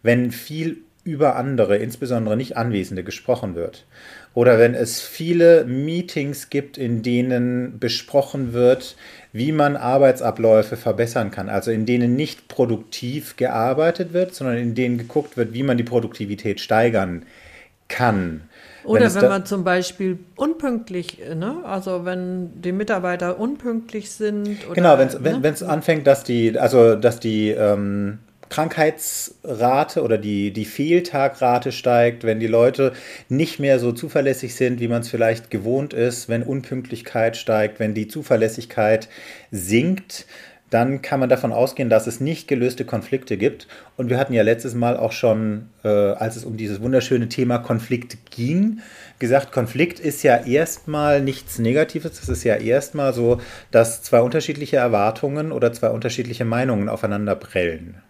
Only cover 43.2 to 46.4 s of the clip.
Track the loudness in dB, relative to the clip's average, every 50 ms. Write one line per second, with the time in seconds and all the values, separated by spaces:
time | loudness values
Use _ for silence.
43.2 | -2 -6 -4 0 0 0 0 -2 -20 _ -20 -20 -20 -16 _ -6 -2 -2 0 0
44.2 | 0 2 2 4 4 4 2 0 -2 -6 -2 0 0 0 0 0 -2 -4 -2 0
45.2 | 2 2 2 2 0 -4 -4 -6 -10 -14 _ _ -2 0 2 4 2 2 0 -2
46.2 | -4 -6 -6 -10